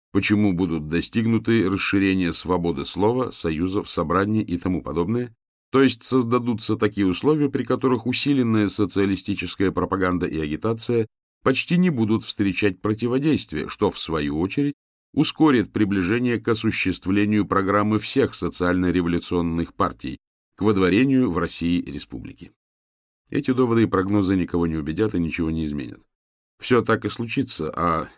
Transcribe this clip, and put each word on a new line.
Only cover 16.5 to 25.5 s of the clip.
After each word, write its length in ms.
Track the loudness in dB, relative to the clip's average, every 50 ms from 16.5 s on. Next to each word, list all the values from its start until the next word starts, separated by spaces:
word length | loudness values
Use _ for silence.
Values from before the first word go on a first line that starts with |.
| 0 0 0 0 0 0 0 -2 -2 -2 -2 0 2 2 2 2 2 2 2
программы 540 | 2 2 0 2 2 2 2 2 2 0 0
всех 380 | 0 0 0 2 2 0 0
социально-революционных 1400 | -4 -6 -4 -2 -2 0 0 2 2 2 2 2 2 2 0 0 -2 -2 -2 -2 0 0 0 0 -2 -4 -4 -4
партий 440 | -2 -2 -2 -4 -6 -10 -10 -10 -10 _ _ _ _ _ _ _
к 60 | -2 0
водворению 720 | 2 2 4 4 4 4 4 4 4 4 4 2 2 0
в 60 | -2
России 440 | -2 -4 -4 -4 -2 0 0 0 -2
республики. 720 | -4 -8 -12 -12 -12 -12 -14 -14 -14 -16 -18 -20 -20 _ _ _ _ _ _ _ _ _ _ _ _ _ _ _ _
Эти 220 | -6 -2 -2 0 2
доводы 300 | 2 2 2 4 4 4
и 40 |
прогнозы 500 | 4 2 0 0 2 2 2 2 2 2
никого 320 | 0 0 0 0 0 0 0
не 80 | -2
убедят 400 | -2 -4 -4 -2 -2 -2 -2 0
и 20 | -2
ничего 320 | -2 -2 -2 -2 -2 -2